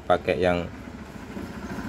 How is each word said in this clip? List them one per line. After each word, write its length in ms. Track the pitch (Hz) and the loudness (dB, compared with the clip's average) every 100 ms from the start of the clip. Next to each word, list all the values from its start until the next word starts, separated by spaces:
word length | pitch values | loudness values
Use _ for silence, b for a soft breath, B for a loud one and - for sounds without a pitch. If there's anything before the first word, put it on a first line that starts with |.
Pakai 320 | - 87 90 87 | 2 4 4 4
yang 320 | 90 87 85 - - - - - - - - - - - | 6 4 0 -6 -12 -12 -12 -12 -10 -10 -8 -8 -8 -6